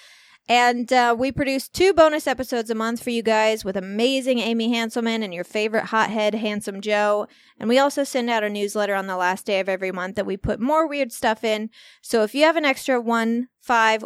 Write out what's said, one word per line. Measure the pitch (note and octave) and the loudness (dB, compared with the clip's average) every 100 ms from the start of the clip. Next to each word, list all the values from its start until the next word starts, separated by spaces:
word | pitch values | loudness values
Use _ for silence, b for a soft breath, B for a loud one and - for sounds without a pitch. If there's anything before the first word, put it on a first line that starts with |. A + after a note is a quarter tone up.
| b b b b - | b b b b 0
And, | A#3+ B3 A#3+ A#3 | 2 4 2 2
uh, | B3+ A#3+ A#3 | 2 4 2
we | C4 | 0
produce | C4 C4+ C4+ - | 0 0 -2 -4
two | - F#4 | 2 4
bonus | E4 D#4 D4+ D4+ | 6 6 4 -2
episodes | B3+ B3+ B3 A3 | -4 -4 -4 -4
a | |
month | A3 A3+ A#3 | -2 -2 -4
for | - | -4
you | A#3 | -2
guys | A3 A3 A3 A3 | 2 2 2 0
with | G3+ G3 | -2 -6
amazing | F#3 G3+ A#3+ C4+ B3+ B3 | -4 0 0 2 0 0
Amy | A3 A#3 A3+ | 0 0 0
Hanselman | A#3 A3+ B3 A3+ A3+ | 0 -2 -2 -2 -2
and | G#3+ | -4
your | F3 | -6
favorite | F3 G#3+ G#3+ A3 F#3 | -6 -2 0 -2 0
hothead, | A3+ G#3+ G#3+ G#3+ | 0 0 0 0
Handsome | G#3+ G#3+ G#3 G#3+ G3 | 0 -2 -4 -6 -8
Joe. | G#3+ G#3 G#3 G#3 G#3 b b b | -2 0 2 0 -2 b b b
And | A3 | 2
we | B3+ | 4
also | C#4 D4 | 4 0
send | C#4 C4 A#3+ | -2 -2 0
out | A3+ | 0
a | G#3 | -2
newsletter | G#3 G3+ G#3+ G3+ G3 | -2 -4 -2 -2 -2
on | F#3+ | -2
the | F#3 | 0
last | F3+ F#3+ - | 0 0 -2
day | G3 | -2
of | F#3+ | 0
every | F#3+ F#3 | -2 -4
month | F#3 F#3 G3 | -4 -6 -4
that | G3 | -4
we | G3 | -4
put | - G#3 | -4 -4
more | A#3+ D#4 D#4+ | 0 0 0
weird | C#4+ C4 | -2 -4
stuff | - A#3+ A3 | -2 -2 0
in. | A#3 G#3+ A3 B B B | -2 -2 -4 B B B
So | - A#3 | -2 0
if | G#3+ | 0
you | C4 | 2
have | D#4 E4 | 2 4
an | |
extra | D4 C4+ - B3+ | 0 -2 0 -2
one, | A#3 A#3 A3+ A#3 B3+ _ | 0 0 0 -2 -4 _
five, | - A#3 A3 A3 | 0 2 4 2